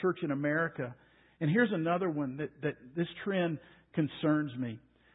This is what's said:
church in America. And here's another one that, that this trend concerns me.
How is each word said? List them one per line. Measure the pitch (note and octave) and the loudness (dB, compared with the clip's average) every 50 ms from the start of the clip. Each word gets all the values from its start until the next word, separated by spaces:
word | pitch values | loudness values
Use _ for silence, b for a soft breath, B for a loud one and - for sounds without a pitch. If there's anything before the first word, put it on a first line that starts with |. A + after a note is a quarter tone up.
church | - F#3 F3 - | 0 0 0 0
in | F3 D3+ | -2 -2
America. | C#3 C#3+ D3 D3 D3+ D#3+ E3 D#3+ - - C3 B2 - b b b b b b b b b | -2 0 0 0 0 0 0 -2 -2 -6 -6 -8 -8 b b b b b b b b b
And | D#3+ D3 | 2 4
here's | E3+ A#3 B3 F#3+ | 6 6 4 4
another | F3+ E3+ D#3+ E3+ F3 F3+ F#3+ F3+ | 2 0 0 0 0 2 0 0
one | D3 D3 C#3+ C3 C3 C#3+ | 0 -2 -2 -4 -4 -6
that, | D3+ C#3 - - | -6 -8 -6 -4
that | D#3 D3 C3 - B2 B2+ C#3 | -4 -4 -4 -6 -12 -8 -4
this | E3+ E3+ - - - - | -4 -4 -4 -6 -6 -4
trend | G3+ G3 F#3 F3 E3+ D#3 b b b b b b _ | -2 0 0 0 0 -2 b b b b b b _
concerns | - E3+ D#3 C3 - - - D#3 D3+ D3+ D3+ C#3 A#2+ B2+ | -2 0 0 0 -2 0 2 2 2 2 0 -2 -4 -6
me. | B2+ A#2 A2 A#2 - _ b b b b b | -6 -6 -6 -8 -14 _ b b b b b